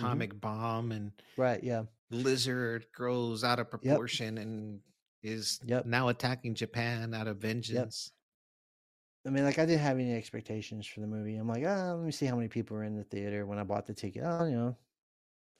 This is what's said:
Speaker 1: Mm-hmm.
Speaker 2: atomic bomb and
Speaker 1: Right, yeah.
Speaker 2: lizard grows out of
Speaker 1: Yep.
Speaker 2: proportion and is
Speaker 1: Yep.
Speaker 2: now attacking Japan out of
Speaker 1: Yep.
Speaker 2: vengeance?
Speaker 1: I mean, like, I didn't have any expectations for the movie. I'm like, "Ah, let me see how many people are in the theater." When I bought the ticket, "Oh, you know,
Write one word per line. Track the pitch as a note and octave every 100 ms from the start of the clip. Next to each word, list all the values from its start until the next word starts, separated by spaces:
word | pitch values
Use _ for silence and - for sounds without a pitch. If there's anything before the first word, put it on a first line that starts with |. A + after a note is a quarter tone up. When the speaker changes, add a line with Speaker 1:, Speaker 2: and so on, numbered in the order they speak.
Speaker 1:
Mm-hmm. | B2 A#2+ A2
Speaker 2:
atomic | G#2
bomb | A2 G#2+ A#2 A2+ A#2
and | A2 G#2 - - -
Speaker 1:
Right, | B2+ A2+
yeah. | B2 A#2 A2+ _ -
Speaker 2:
lizard | A#2 C3 C3 B2 B2+ A#2+ A#2 G#2+
grows | - B2 B2 A#2+ A2+
out | B2 A#2+
of | A#2 A2+
Speaker 1:
Yep. | C3 C#3+ A#2
Speaker 2:
proportion | - A2+ A2
and | A2 A2 G#2+ G#2 - _ _ _
is | G#2+ A2 G#2 -
Speaker 1:
Yep. | B2 B2 A#2+
Speaker 2:
now | A#2+ B2+
attacking | A#2+ B2 B2+ A#2+ G#2+
Japan | A2 A#2+ A#2 A#2 A2+
out | A2+ A2
of | G2+ A2 A#2 A2+
Speaker 1:
Yep. | A#2+ A#2
Speaker 2:
vengeance? | - - _ _ _ _ _ _ _ _ _ _ _
Speaker 1:
I | C3+
mean, | C3+
like, | C#3 D3
I | D#3+
didn't | E3
have | D3 C3
any | B2+
expectations | A#2 G#2+ A2+ G#2+ G#2+ G#2 A2 G#2
for | -
the | G#2+
movie. | G#2+ G#2+ A2
I'm | A2+
like, | A#2 D#3+
"Ah, | G3 F3+
let | E3+
me | E3
see | D3 C#3
how | B2
many | A2+
people | A#2 A2 G#2+
are |
in | G#2+ G#2+
the |
theater." | G2+ G2+ G2+ G#2 G2+
When | G2+
I |
bought | G2+ G#2 G2+
the |
ticket, | G#2+ G2+ G#2
"Oh, | D3 E3+
you | E3
know, | A#2+ A#2+ B2+ _ _ _ _ _ _ _ -